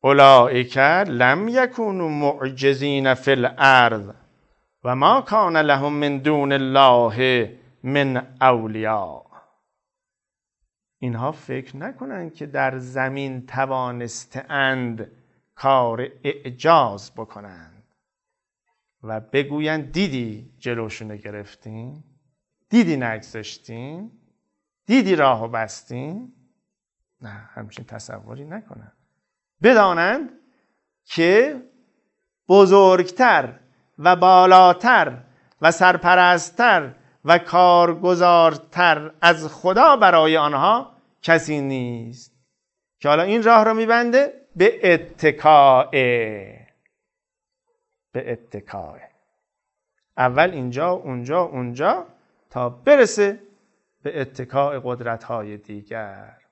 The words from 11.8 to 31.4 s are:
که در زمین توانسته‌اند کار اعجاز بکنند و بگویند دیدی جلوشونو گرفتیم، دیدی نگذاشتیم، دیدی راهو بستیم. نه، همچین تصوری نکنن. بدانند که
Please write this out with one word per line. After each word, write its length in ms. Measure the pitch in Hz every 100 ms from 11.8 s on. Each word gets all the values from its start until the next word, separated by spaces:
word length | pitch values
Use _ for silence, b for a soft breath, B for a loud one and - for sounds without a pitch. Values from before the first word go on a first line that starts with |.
| 180 269 269 214 170
که 160 | 156 147
در 320 | 143 131 131
زمین 680 | 127 131 131 139 139 131 127
توانسته‌اند 1600 | 131 135 131 127 120 120 - - 131 139 143 135 131 123 110 110 _ _ _ _
کار 540 | _ 135 135 123 113 123 _
اعجاز 920 | 143 147 131 123 156 165 123 101 -
بکنند 680 | - 113 - 104 92 80 95 _ _ _ _ _ _ _ _ _ _ _ _
و 180 | 110 110
بگویند 720 | 113 139 139 147 151 156 135
دیدی 600 | 131 196 135 117 107 123 _
جلوشونو 580 | - 117 110 104 107 104
گرفتیم، 880 | 104 104 101 _ - 110 120 151 _ _ _ _ _ _ _
دیدی 280 | 220 190 147
نگذاشتیم، 1160 | 123 110 - 113 104 - _ 113 131 165 220 _ _ _ _ _ _ _ -
دیدی 300 | 247 190 180
راهو 320 | 135 117 113
بستیم. 840 | 117 110 - _ 123 139 190 254 _ _ _ _ _ _ _ _ _
نه، 80 | 113
همچین 560 | 101 107 - 107 117
تصوری 600 | 123 113 - 110 101 120
نکنن. 480 | 147 190 214 104 107 _ _ _ _ _ _ _
بدانند 680 | 190 247 196 170 175 254 277 - _ _ _ _ _ _
که 580 | _ - 165 202